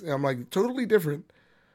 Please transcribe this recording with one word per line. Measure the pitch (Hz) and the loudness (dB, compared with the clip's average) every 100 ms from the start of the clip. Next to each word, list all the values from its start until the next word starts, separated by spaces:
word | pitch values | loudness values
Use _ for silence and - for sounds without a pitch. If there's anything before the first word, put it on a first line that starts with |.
and | 170 | -4
I'm | 139 | 0
like, | 139 127 123 | 0 -2 -2
"Totally | 185 233 254 | 0 0 0
different. | 233 214 160 147 - _ _ _ _ | 2 2 2 -4 -8 _ _ _ _